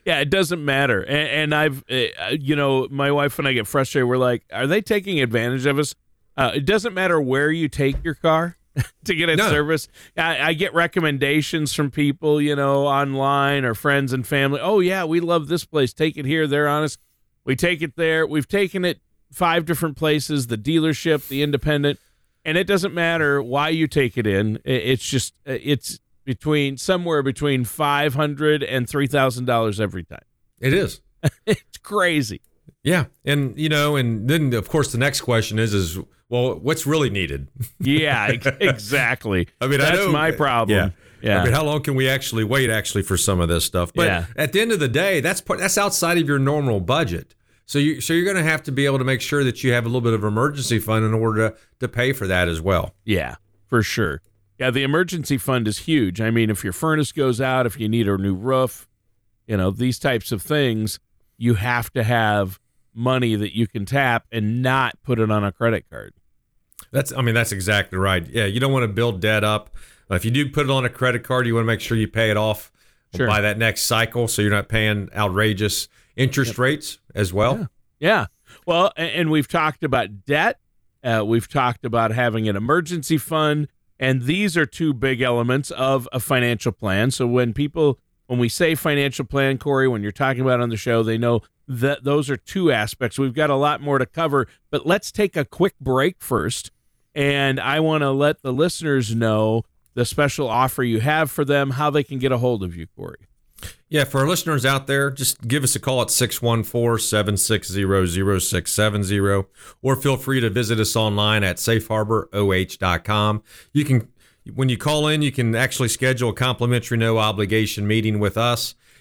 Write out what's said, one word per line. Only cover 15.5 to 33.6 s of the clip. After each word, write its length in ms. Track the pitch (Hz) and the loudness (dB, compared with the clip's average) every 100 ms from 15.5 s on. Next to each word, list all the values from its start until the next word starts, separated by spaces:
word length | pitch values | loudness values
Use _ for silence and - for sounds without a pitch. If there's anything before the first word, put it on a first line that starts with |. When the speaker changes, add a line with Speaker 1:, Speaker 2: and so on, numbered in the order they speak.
| 170 | -6
Speaker 1:
place. 280 | - 156 131 | -2 0 0
Take 240 | - 160 151 | 0 -4 -2
it 80 | |
here. 220 | 135 160 151 | -2 0 0
They're 220 | 143 147 | 0 0
honest." 300 | 151 156 - _ _ _ _ | 0 -2 -6 _ _ _ _
We 120 | - 131 | -4 0
take 260 | 170 170 | 0 -2
it 140 | 160 - | -6 -2
there. 300 | 160 160 160 | 0 2 0
We've 220 | 151 135 | -2 0
taken 360 | 202 196 190 | -2 -2 -2
it 160 | 180 147 _ _ _ | -4 -4 _ _ _
five 320 | - 175 170 160 | -2 2 2 0
different 300 | 160 165 139 | -2 -2 -2
places, 500 | 156 151 135 147 120 | 0 0 0 -4 -2
the 100 | 113 | -4
dealership, 720 | 107 160 156 143 170 151 - | 0 0 0 -2 0 0 -2
the 140 | 135 | -4
independent. 560 | 147 139 147 147 143 139 _ _ _ _ | -2 0 0 2 0 -2 _ _ _ _
And 120 | 156 165 | -2 -2
it 100 | 185 | 2
doesn't 280 | 196 196 | 0 0
matter 480 | 170 170 165 147 143 | -2 0 2 2 0
why 260 | 120 135 151 | 0 -2 0
you 160 | 160 156 | 0 2
take 300 | 151 127 123 | 2 0 0
it 100 | 107 | 0
in. 300 | 95 107 110 - | 2 0 -2 -2
I-, 40 | |
it's 340 | 131 95 131 | -2 0 -2
just, 300 | - 135 - _ - | 0 -2 -4 _ -8
uh, 120 | 131 | -6
it's 400 | 131 143 - 143 _ _ | -2 -2 -2 -14 _ _
between, 520 | - 123 151 151 139 135 | -10 -6 -2 0 -2 -4
somewhere 440 | - 185 175 151 | -2 -2 0 0
between 420 | 135 113 147 135 | 0 -2 -2 0
five 500 | 120 - 147 143 147 | -2 -2 0 2 0
hundred 480 | 131 151 143 151 151 | 0 -2 0 0 2
and 260 | 135 131 120 | 0 -4 -2
three 180 | 143 139 | -2 0
thousand 380 | 143 135 120 123 | 2 2 0 0
dollars 340 | 117 110 101 | 0 0 0
every 240 | 104 92 | -4 -4
time. 180 | 82 - _ _ _ _ | -12 -18 _ _ _ _
Speaker 2:
It 120 | 131 | 0
is. 260 | 170 180 - _ _ | 0 0 -6 _ _
Speaker 1:
<laughs> 80 | 160 - - | -4 -4 -2
It's 300 | - _ - | -2 _ -20
crazy. 640 | - 202 175 156 113 95 _ _ - _ | -6 0 2 0 -2 -8 _ _ -20 _
Speaker 2:
Yeah. 240 | 104 180 - _ | 0 0 0 _
And, 340 | - 147 135 | -2 -2 -2
you 100 | 107 | -4